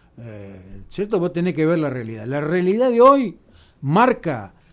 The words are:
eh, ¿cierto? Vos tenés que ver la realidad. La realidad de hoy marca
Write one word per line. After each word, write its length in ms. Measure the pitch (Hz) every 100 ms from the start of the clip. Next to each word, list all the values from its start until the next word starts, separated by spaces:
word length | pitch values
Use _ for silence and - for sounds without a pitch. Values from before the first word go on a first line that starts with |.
| _ -
eh, 640 | 117 104 98 95 95 - -
¿cierto? 300 | - 202 208
Vos 140 | 175
tenés 220 | 170 175
que 100 | 151 156
ver 120 | 170
la 120 | 147
realidad. 360 | 127 113 113 113
La 140 | 147
realidad 500 | 147 180 180 214 254
de 100 | 233
hoy 380 | 262 277 214 - _ - _ _
marca 680 | 139 180 247 - 165 120 98 _ _